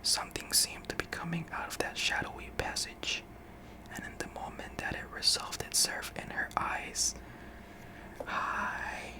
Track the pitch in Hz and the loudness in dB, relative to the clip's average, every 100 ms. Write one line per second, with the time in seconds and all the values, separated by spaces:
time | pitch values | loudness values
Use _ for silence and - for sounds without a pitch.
0 | - - - - - - - - - - | 6 4 4 -4 4 6 6 2 -6 -2
1 | - - 170 165 165 - - - - - | 0 0 0 0 0 -2 -2 2 0 4
2 | - - - - - - - - - - | 2 4 2 -4 -8 -2 0 2 -2 -2
3 | - - - - - - - - - - | -2 -2 -4 -12 -12 -12 -12 -12 -8 -8
4 | - - - - - - - - - - | -8 -6 -6 -4 -6 -6 -6 -2 -2 -2
5 | - - - - - - - - - - | -4 2 6 6 2 -2 2 6 6 4
6 | - - - - - - - - - - | -2 -4 -4 0 2 2 2 0 -2 2
7 | - - - - - - - - - - | 2 2 -10 -10 -12 -12 -12 -12 -12 -12
8 | - - - - - - - - - - | -12 -8 -2 0 2 2 0 0 -2 -4
9 | - | -6